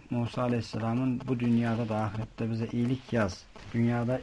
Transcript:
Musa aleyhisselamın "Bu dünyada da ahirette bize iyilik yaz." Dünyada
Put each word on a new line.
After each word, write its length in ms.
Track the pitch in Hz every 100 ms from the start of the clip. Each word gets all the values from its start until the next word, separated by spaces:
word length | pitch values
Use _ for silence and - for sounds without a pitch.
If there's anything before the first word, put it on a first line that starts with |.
| -
Musa 320 | 120 117 -
aleyhisselamın 800 | 123 120 113 113 113 120 131 123 131
"Bu 120 | 123
dünyada 500 | 120 117 117 113 113
da 80 | 107
ahirette 540 | 107 110 113 - 117
bize 160 | 113 113
iyilik 460 | 120 120 131 -
yaz." 300 | 117 101 - - - -
Dünyada 480 | 117 117 120 117 127